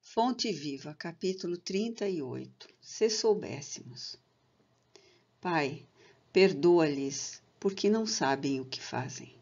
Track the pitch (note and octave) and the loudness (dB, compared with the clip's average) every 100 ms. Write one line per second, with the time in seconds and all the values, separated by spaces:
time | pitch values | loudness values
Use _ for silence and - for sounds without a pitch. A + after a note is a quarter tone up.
0 | - - A#3+ A#3+ A#3+ D#3+ D3 C3+ D3 D3+ | -4 0 0 0 -2 -4 -6 -8 -10 -10
1 | E3+ D#3+ F#3 F#3+ F3 F3 - F#3+ A3+ A#3 | -12 -4 -4 -4 -6 -6 -4 -2 -2 -4
2 | G3+ F3+ B2+ C3 B2+ _ - _ - - | -4 -2 -4 -8 -12 _ -20 _ -16 0
3 | A3 A3 A3+ G3 - - - - B2+ B2 | 2 4 2 2 0 -8 -10 -12 -14 -14
4 | - - _ _ _ _ _ _ _ - | -14 -14 _ _ _ _ _ _ _ -20
5 | _ _ _ _ F3+ E3+ C#3 D3+ - _ | _ _ _ _ -2 0 0 -4 -14 _
6 | - _ _ F#3+ F#3+ D3 E3+ F3 D#3 C#3 | -20 _ _ 6 6 6 6 8 6 2
7 | C#3 C#3+ - - _ _ G3 G3 G3+ A3 | -2 -4 -8 -12 _ _ -4 2 2 2
8 | A3 - C3+ C3+ C#3+ C3+ C3 - - B2+ | 0 0 2 2 0 -2 -4 -10 -6 -6
9 | B2+ - B2+ - | -6 -10 -16 -20